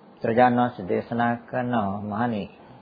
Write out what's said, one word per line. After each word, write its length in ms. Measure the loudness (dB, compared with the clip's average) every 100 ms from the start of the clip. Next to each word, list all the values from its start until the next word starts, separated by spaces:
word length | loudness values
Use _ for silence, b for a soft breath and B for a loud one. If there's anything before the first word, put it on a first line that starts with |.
| -20 -6
බුදුරජාණන් 360 | 0 4 6 6
වහන්සේ 300 | 2 -2 -2
දේශනා 480 | -2 -2 -2 -2 -2
කරනවා, 680 | -4 -4 -2 0 -2 -4
"මහණෙනි, 480 | -6 -2 -2 -4 -8 -14 -20 -20